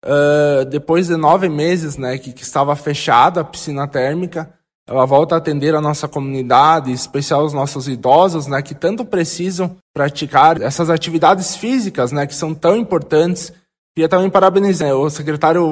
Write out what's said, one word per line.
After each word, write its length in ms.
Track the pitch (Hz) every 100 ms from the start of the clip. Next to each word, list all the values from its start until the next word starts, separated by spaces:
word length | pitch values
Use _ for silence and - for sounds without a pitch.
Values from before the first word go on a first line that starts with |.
| -
Ah, 580 | 143 147 147 147 139 131
depois 380 | 143 143 165 180
de 100 | 170
nove 320 | 156 180 185
meses, 480 | 147 156 185 160 135
né, 200 | 127 131
que, 140 | 127
que 120 | 123
estava 300 | - 147 143 147
fechada 680 | 151 143 - 117 143 175
a 20 |
piscina 420 | 156 - - 143 143
térmica, 640 | 139 131 160 180 170 160 _ _ _ -
ela 180 | 131 127
volta 300 | 139 160 165
a 20 |
atender 380 | 165 147 143 156
a 60 |
nossa 260 | 151 147 143
comunidade, 840 | - 135 135 123 127 147 160 131
em 60 | 123
especial 500 | - 139 143 143 151
os 80 |
nossos 340 | 147 139 143 131
idosos, 600 | 127 - 143 190 165 139
né, 120 | 139
que 140 | 139
tanto 320 | 147 170 220 247
precisam 720 | 190 165 - 180 180 180 - _
praticar 680 | - 143 143 147 139 151 165
essas 260 | - 139 165
atividades 680 | 165 - 160 160 190 185 -
físicas, 560 | 220 262 202 - 123
né, 140 | 143 143
que 80 |
são 220 | - 160 156
tão 200 | 165 208
importantes. 760 | 233 175 143 151 170 180 - - _ _ _ -
Queria 140 | 160
também 220 | 180 190
parabenizar 640 | 196 190 185 202 180 151 135
o 120 | 151
secretário, 640 | 151 151 151 156 170 165